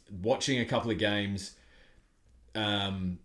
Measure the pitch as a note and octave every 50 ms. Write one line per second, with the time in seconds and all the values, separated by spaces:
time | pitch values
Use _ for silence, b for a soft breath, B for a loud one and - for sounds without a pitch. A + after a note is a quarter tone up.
0 | - - G2+ F2+ F#2+ A2+ C3+ - - C#3+ C3+ B2 A#2 - C3 A2+ G#2+ A#2 G#2+ -
1 | G#2 G#2 G#2 G#2 G2+ G2 G2+ G2 - - b b b b b b b b b b
2 | b b b b _ - - - - - - G#2+ G#2+ G#2 G#2 G2+ G2 G2 G2 F#2+
3 | F#2 F2+ F2+ - -